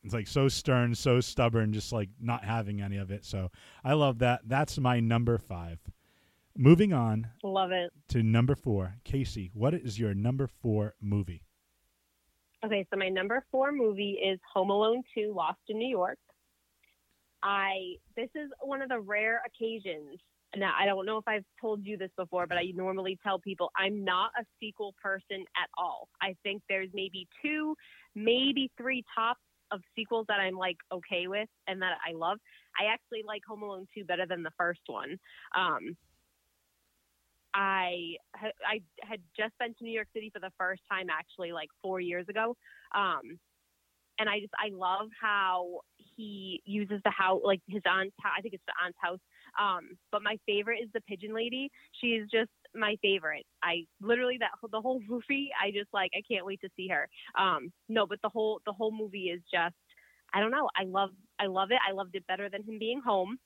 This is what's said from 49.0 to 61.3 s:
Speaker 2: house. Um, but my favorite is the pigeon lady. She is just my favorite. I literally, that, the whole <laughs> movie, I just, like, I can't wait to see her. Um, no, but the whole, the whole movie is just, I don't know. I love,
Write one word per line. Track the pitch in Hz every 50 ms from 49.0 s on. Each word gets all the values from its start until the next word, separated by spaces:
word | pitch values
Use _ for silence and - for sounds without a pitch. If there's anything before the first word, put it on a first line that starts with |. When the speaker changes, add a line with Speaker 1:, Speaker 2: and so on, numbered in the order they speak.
| -
Speaker 2:
house. | 175 180 185 _ _ _ - - - - -
Um, | 208 202 185 175 165 - 180 - _ _ -
but | 208 202
my | 208 220 214 _
favorite | - 202 202 208 220 233 214 240
is | 220 -
the | 226
pigeon | - - 208 180 190 208 220
lady. | 226 233 240 233 254 269 285 _ - - _ _ -
She | - 240
is | 233 226 214 208
just | 233 226 233 220 _ _ _ - _
my | 226 220 208 214 208 -
favorite. | 202 196 190 160 156 151 139 - _ _ _ -
I | 175 170 175 165 _ _ _
literally, | 196 208 233 240 254 247 254 247
that, | 233 185 185 - - 220
the | 202 220
whole | 208 254 262 262 214
<laughs> | 202
movie, | 233 247 226 - 277 277 277 277 - -
I | 190 202 202
just, | 202 202 _ -
like, | 202 190 185 -
I | 185 202 _
can't | 233 196 175
wait | 196 196 196
to | - 190 _
see | - 185 185
her. | 180 147 143 - _ - - - -
Um, | - 190 190 170 151 127 165 - _ _ _
no, | 220 226 202
but | 180 202 208 -
the | 214
whole, | - 226 220 214 214 185 _
the | 214 202
whole | 185 226 220 220
movie | 220 214 208 185 202 185
is | 175 170 180 170 _ -
just, | 175 165 175 175 _ _ _ - - _ _ _ _ _ _ -
I | 190
don't | 208 220 247
know. | 285 294 - -
I | - 196
love, | 185 185 196 196 190 190 - - _